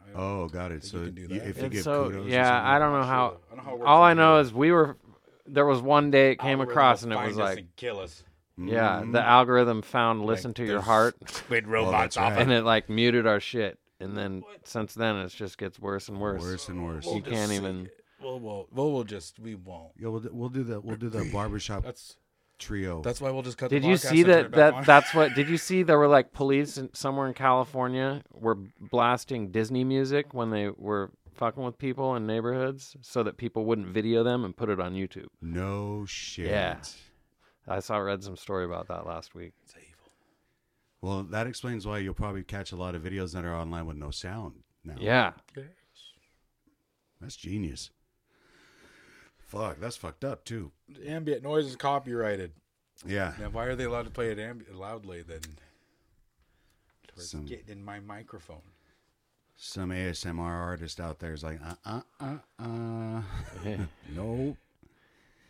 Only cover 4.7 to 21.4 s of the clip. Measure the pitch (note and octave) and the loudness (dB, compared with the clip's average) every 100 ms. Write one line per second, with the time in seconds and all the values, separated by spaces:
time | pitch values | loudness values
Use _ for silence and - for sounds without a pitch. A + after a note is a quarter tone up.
4.7 | E3+ C#3+ - _ - _ _ - C#3+ C#3+ | 6 4 2 _ -20 _ _ -2 2 4
5.7 | B2+ C3 D3 D3 C#3 C3+ B2 C#3 C3+ B2 | 4 6 4 6 8 6 4 0 0 2
6.7 | B2 C3 A#2+ A#2 A#2 A2+ G#2 G2 F#2+ F2 | 6 8 6 2 -2 -2 0 -2 -2 -8
7.7 | - B2 G2+ F2+ - - _ _ - F2+ | -10 -8 -6 -10 -14 -20 _ _ -10 -4
8.7 | A2+ G#2+ F2+ A#2 A#2+ A2+ B2 B2 B2 A#2+ | 2 2 0 2 2 6 6 8 6 4
9.7 | A2 - B2+ A#2 A2 G#2+ A2 B2 A2+ A2 | 2 -2 2 2 2 0 -2 -4 -6 -4
10.7 | G#2 G2+ A2 A#2 - - - - A#2 G#2+ | -2 4 4 4 0 -14 -14 -2 -2 0
11.7 | A2 F#2 G#2 A2+ A2+ A2+ G#2+ C3 A#2+ A2+ | 0 2 2 0 0 0 2 4 4 4
12.7 | A2 - A2 A#2+ A#2 A2 G#2 - A#2+ G2+ | 2 2 2 4 4 4 2 0 -4 -4
13.7 | - _ _ F#2+ G#2 G2+ F#2+ - - - | -6 _ _ -10 -6 -6 -8 -12 -20 -10
14.7 | A#2 G#2+ A2 A2+ G2+ F#2 - G2 - G2 | -8 -8 -4 -2 -2 -6 -10 -12 -10 -12
15.7 | - G2+ G2 - G2+ G#2 F#2+ F2+ F#2 - | -8 -8 -8 -8 -6 -4 -4 -6 -8 -8
16.7 | F2+ E2+ D#2+ E2 G#2+ - A2+ G#2 G2 G2 | -8 -8 -8 -6 -6 -4 -4 -2 -2 -4
17.7 | F#2 F#2 - _ _ C3+ B2+ A2 G2+ - | -8 -10 -16 _ _ -12 -12 -10 -12 -10
18.7 | B2 D3+ C3+ G#2 G2+ - - A2+ G2+ F#2 | -4 -2 -2 -6 -10 -14 -16 -14 -14 -14
19.7 | E2+ E2 - A2+ A2 A2+ A#2+ B2 C3 A#2 | -18 -18 -12 -8 -8 -8 -8 -6 -6 -6
20.7 | G#2 A#2 A2 A#2 A2 A2+ G2+ | -6 -8 -8 -6 -6 -4 -4